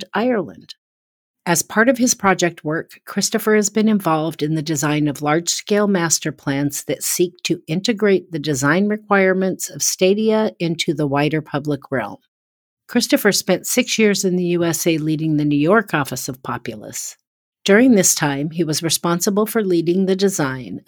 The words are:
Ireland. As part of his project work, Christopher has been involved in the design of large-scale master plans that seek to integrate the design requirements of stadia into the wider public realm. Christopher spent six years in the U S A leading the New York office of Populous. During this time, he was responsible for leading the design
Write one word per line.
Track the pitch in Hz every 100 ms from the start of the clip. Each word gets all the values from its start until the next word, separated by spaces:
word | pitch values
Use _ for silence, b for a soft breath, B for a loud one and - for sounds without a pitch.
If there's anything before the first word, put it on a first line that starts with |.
| -
Ireland. | - 240 233 143 87 - - _ _ _ _ _ _ -
As | 165
part | - 208 226
of | 262
his | 247 -
project | 196 180 175 165
work, | 151 156 - - -
Christopher | - 190 220 214
has | 214 208
been | - 214
involved | 214 180 160 156 160
in | 151 160
the |
design | 151 151 151 151 147
of | 143
large-scale | 147 156 170 - - 208 208
master | 190 170 - 160
plans | 139 - 139 143 143 -
that | 143
seek | - - 180 -
to | - 175 -
integrate | 160 196 208 208 185 180
the | 160
design | 147 139 143 165 208
requirements | 208 214 196 190 185 190 - -
of | 147
stadia | - - 185 202 220 220 214 -
into | 170 165 - 151
the | 147
wider | 139 147 156
public | 151 147 147 143 -
realm. | 131 104 104 _ _ _ _ _ _ -
Christopher | 240 233 - 208
spent | 185 - 175 -
six | - 254 -
years | 214 196 190
in | 180
the | 175
U | 175
S | 170 160 180
A | 160
leading | 151 156 160 151
the | 151
New | 147
York | 151 220 214
office | 156 143 131 -
of | 131
Populous. | - 120 - 107 104 - - - _ _ _ _
During | - 202 262
this | 214 175 -
time, | 151 139 151
he | 160
was | 156 151
responsible | 165 - 175 175 208 196 214
for | 226
leading | 202 175 165 175 190
the | 185
design | 196 190 143 131 110 90